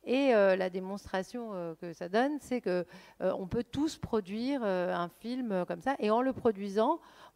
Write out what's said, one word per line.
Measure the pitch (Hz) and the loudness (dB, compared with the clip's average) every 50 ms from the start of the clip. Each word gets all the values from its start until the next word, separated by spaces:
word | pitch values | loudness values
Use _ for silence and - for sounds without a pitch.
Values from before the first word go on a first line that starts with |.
| - | 0
Et, | 240 240 269 277 269 233 | 0 2 4 4 6 6
euh, | 214 196 196 185 | 8 8 6 6
la | 190 185 185 | 4 0 -2
démonstration, | 180 190 185 190 202 202 - - - 190 185 - - 247 233 220 202 | -2 -6 -6 -6 -8 -10 -8 -4 -4 -4 -4 -4 -8 -10 -8 -8 -8
euh, | 180 170 170 160 | -6 -6 -8 -8
que | _ 180 175 160 | _ -10 -12 -10
ça | - 180 175 | -8 -8 0
donne, | 185 220 254 285 302 277 | 2 2 2 2 0 -4
c'est | - - 254 240 | -4 -4 -4 -2
que, | - 185 180 180 170 - - 185 - - - _ | 0 0 0 0 -2 -4 -10 -20 -20 -20 -8 _
euh, | - 185 - | -2 -2 0
on | - 196 | -2 -4
peut | 175 - 233 233 | -4 -4 -4 -4
tous | _ - 269 294 320 - | _ -2 -2 -2 -2 -2
produire, | - - - - 214 196 175 202 220 240 262 285 262 233 | -6 -6 -2 -2 -2 -2 -2 -6 -4 -2 -2 -2 0 0
euh, | 202 185 180 175 185 180 | 0 0 0 0 0 0
un | 175 175 175 | -2 -2 -4
film, | - _ - 226 247 262 254 226 | -6 _ -8 -8 -6 -4 -4 -2
euh, | 196 185 175 | -2 -2 -2
comme | - 175 175 | -2 -6 -4
ça. | - 262 277 - | -2 -4 -2 0
Et | - 208 | 2 2
en | 214 233 | 4 4
le | 254 269 254 | 2 0 -2
produisant, | - - 233 214 190 202 202 190 214 220 269 339 320 - - - - - - _ | 2 0 0 0 2 -6 -2 2 2 2 2 2 -2 -4 -18 -20 -20 -20 -18 _